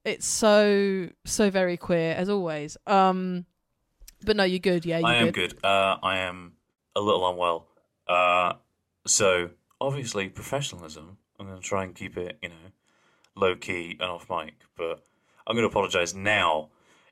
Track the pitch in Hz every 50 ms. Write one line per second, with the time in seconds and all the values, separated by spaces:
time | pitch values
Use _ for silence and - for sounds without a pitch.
0 | _ 226 202 - - - - - 233 214 208 214 208 208 202 202 202 196 190 190
1 | 175 - - _ _ - - - 214 202 185 190 185 180 175 170 - - 180 170
2 | 160 165 160 - 180 196 208 202 180 165 156 151 147 151 - - _ - 202 196
3 | 190 190 185 185 185 185 180 180 175 - _ _ _ _ _ _ _ _ _ _
4 | - - - _ - 208 214 - 196 185 185 185 180 196 180 175 165 170 165 165
5 | - 117 120 120 117 107 101 104 90 85 - - - 98 98 98 95 95 92 -
6 | - 92 95 92 92 90 90 92 87 87 85 _ _ _ _ _ _ _ _ 101
7 | 104 104 98 90 92 90 90 87 87 87 85 82 - _ _ _ _ _ _ _
8 | _ - 90 90 90 90 87 90 90 87 87 - _ _ _ _ _ _ _ _
9 | _ - - - 107 95 90 87 87 85 - _ _ _ _ _ 131 139 139 143
10 | 123 113 - 101 95 95 - - - - 131 143 143 - 95 90 85 78 76 78
11 | 76 87 98 - _ _ _ - 98 98 95 92 90 - 104 98 95 92 87 -
12 | 95 90 85 92 90 90 - - - 87 85 82 80 95 - _ _ _ _ _
13 | _ _ _ _ _ _ _ 101 98 92 90 87 - - 92 87 85 85 87 78
14 | 90 92 87 85 - - 92 85 78 76 - _ _ _ _ - 85 82 82 -
15 | _ _ _ _ _ _ _ _ - 110 113 120 113 101 - 107 98 90 - 92
16 | 87 85 87 95 95 104 107 101 90 82 80 78 78 - _ _ _ _ _ _
17 | _ _